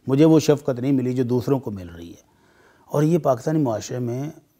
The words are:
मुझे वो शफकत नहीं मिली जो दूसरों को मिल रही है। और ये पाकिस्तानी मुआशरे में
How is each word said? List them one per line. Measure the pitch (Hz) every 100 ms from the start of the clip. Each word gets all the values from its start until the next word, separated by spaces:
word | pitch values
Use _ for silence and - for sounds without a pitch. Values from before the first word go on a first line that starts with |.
| -
मुझे | 135 160
वो | 160
शफकत | - 143 - 127
नहीं | 131
मिली | 135 127
जो | 127
दूसरों | 117 123 113 135
को | -
मिल | 101 87
रही | 85 85
है। | - _ _ _ _ _ _ -
और | 147
ये | 156 170
पाकिस्तानी | 147 123 156 160
मुआशरे | 131 107 - 123
में | 120 123 147 - _ _